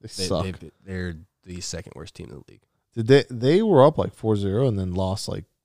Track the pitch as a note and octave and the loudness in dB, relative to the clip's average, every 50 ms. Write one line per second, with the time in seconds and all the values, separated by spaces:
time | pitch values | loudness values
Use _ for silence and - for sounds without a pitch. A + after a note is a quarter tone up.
0 | - G#2+ - - F#2+ F2+ G2 D#2+ F2+ F#2+ F2+ - F2 D2+ - _ _ F#2+ F#2 F2+ | -20 -14 -8 -8 -6 -4 -2 -4 -4 -6 -8 -12 -16 -20 -20 _ _ -12 -10 -8
1 | F2+ F2 E2 D#2 F2+ _ _ _ _ F#2 F2+ F2 - - - E2 - - - - | -8 -8 -10 -12 -16 _ _ _ _ -16 -14 -12 -12 -12 -12 -12 -14 -16 -18 -18
2 | F2 - - - - A#1 - - - _ - _ _ _ _ _ _ _ _ A#2 | -18 -18 -18 -18 -18 -18 -18 -20 -20 _ -20 _ _ _ _ _ _ _ _ -2
3 | A2 A2+ C3+ C#3 - - B2+ A2+ A#2+ C3+ E3 G3 A3+ G#3+ F3+ C3 C3 D#3 D#3 - | 4 6 6 6 6 2 -4 -2 2 2 4 4 4 4 6 6 6 6 6 2
4 | F#2+ F#2 - - - A2 G#2+ G2+ G2+ G2 F#2+ A2+ C#3 B2+ G#2+ F#2+ F#2+ F2+ F2 F#2 | -2 -4 -6 -6 -2 -2 0 0 0 -2 0 0 0 0 0 -2 -2 -4 -2 -2
5 | F#2+ F#2 G2 G#2 - - - - - - _ _ | -2 -2 -2 -4 -6 -8 -10 -10 -12 -16 _ _